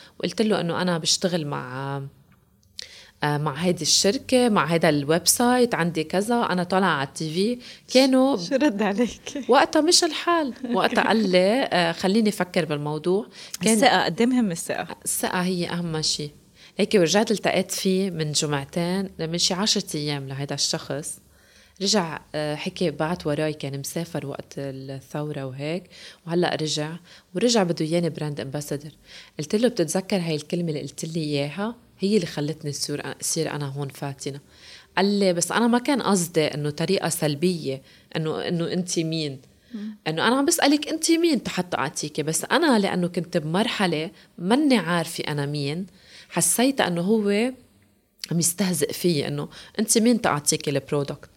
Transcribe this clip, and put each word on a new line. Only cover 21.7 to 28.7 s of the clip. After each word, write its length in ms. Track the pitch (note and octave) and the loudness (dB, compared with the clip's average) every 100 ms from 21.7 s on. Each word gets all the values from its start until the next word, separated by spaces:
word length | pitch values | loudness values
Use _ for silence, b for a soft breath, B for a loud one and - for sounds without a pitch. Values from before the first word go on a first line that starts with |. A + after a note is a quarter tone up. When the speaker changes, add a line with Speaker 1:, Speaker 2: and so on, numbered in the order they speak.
| b | b
Speaker 1:
رجع، 380 | F#3+ G#3 E3 D3 - | 0 0 0 -6 -8
آه، 200 | D#3 D3+ | -4 -2
حكي، 360 | D3+ F3+ - F3 | -4 -6 -2 -2
بعت 360 | C#3+ D#3 F3+ D#3 | 0 -2 -2 -2
وراي، 260 | D3 D#3 | -2 -2
كان 280 | D3+ C#3 C#3 | -4 -6 -8
مسافر 460 | C#3 E3 E3+ D3 C#3 | -6 -6 -6 -6 -8
وقت 280 | - - D3 | -10 -12 -10
الثورة 880 | C#3 C3+ C3+ C3+ - D3+ D3+ C#3+ C3+ | -10 -10 -10 -12 -10 -8 -6 -6 -8
وهيك، 360 | C3 D3 F3+ - B B B E3 | -6 -6 -6 -8 B B B -4
وهلأ 280 | E3+ E3+ | 0 2
رجع، 380 | - D#3 D3 D3+ E3+ b b b | 0 -2 -4 -4 -8 b b b
ورجع 280 | F3+ A#3+ A#3 | 0 2 4
بده 220 | F3+ E3 | 2 0
ياني 260 | D#3 E3+ E3+ | 0 0 0
براند 300 | D#3+ D3+ C#3+ | -2 -6 -6
ambassador. 500 | C3 D3 D3 | -6 -8 -6